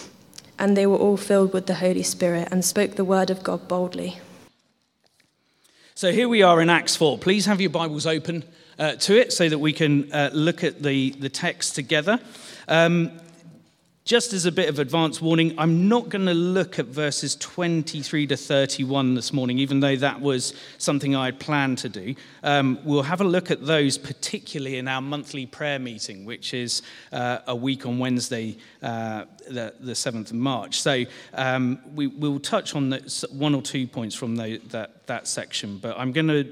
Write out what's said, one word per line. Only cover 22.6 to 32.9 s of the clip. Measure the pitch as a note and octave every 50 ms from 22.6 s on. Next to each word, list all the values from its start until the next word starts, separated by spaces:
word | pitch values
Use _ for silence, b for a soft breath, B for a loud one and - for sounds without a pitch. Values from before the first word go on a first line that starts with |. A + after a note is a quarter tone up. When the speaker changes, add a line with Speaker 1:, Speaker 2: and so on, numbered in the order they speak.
| C3+ C3 B2+ - -
Speaker 2:
we'll | D3+ C#3+ C#3+
have | C3 C#3 F3 F3+
a | G3+
look | F#3 E3+ - F3+ -
at | D#3+ - C3
those, | C#3+ D#3+ D#3 D3 C#3 C3+ -
particularly | - - C3+ - - - - G3+ - - - D#3 C3+ C3+ C3+ B2+
in | B2+ C3+
our | C3 C3
monthly | C3 C#3 D3 D3 C3+ - - C#3+ C3
prayer | B2 - - D3+ D3 C#3+ C3+
meeting, | B2+ B2 A#2 G#2 - - G#2+ F#2+ G2
which | G#2+ A#2+ - - - -
is, | B2 B2 A#2 - - - B B B B B
uh, | B C3 B2 A#2+ B2 - - -
a | B2+
week | A#2+ B2 C3+ C3+ C3+ -
on | B2 A#2+ B2
Wednesday, | B2+ B2+ B2+ B2 A#2+ - B2+ A#2 A2+ A2 G#2 - B B B B
uh, | B B2+ A#2 A2+ A2+ A2 A2 G#2+ G2+ - _ - - -
the, | C3+ A#2+ A2+ G#2+ - -
the | B2+ B2+ A2+
seventh | - - C#3+ A#2 A2+ G#2+ -
of | A2+ A#2
March. | B2 C#3 C3+ A#2 G2 E2+ - -
So, | - D#3 C#3 B2+ B2 B2 B B B B B
um, | - C3 C3 B2+ C3 C3 B2 B2+ - - - D3
we, | D3+ C#3+ C3+
we'll | C3+ C#3 D3+ D3 C#3+ C#3
touch | C#3+ - - G3+ - - -
on | D3+ C#3 C3